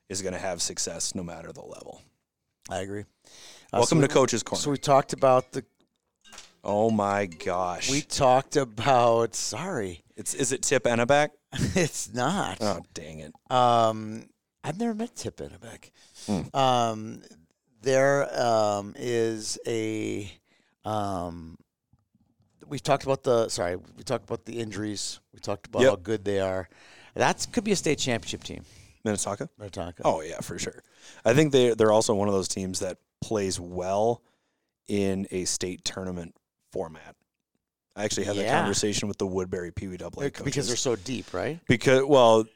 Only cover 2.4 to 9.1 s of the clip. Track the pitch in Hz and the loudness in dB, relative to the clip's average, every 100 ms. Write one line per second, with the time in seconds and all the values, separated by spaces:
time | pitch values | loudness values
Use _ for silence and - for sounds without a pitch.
2.4 | _ _ - 92 98 101 101 _ _ - | _ _ -8 -6 -6 -8 -12 _ _ -20
3.4 | - - - - 120 160 139 147 127 113 | -20 -20 -4 2 4 4 4 4 4 2
4.4 | - 95 147 139 - 135 143 139 135 127 | -2 -4 -2 -2 4 4 4 2 4 4
5.4 | - 139 - _ _ _ _ _ - - | 2 -6 -12 _ _ _ _ _ -20 -20
6.4 | - _ - 104 113 110 101 101 101 80 | -20 _ -2 2 2 2 2 0 -2 -6
7.4 | - 90 90 87 - 139 - - 135 127 | -4 -2 -2 -4 -2 -2 -2 2 6 6
8.4 | - 147 131 107 113 127 120 | 4 -2 -2 -2 2 4 6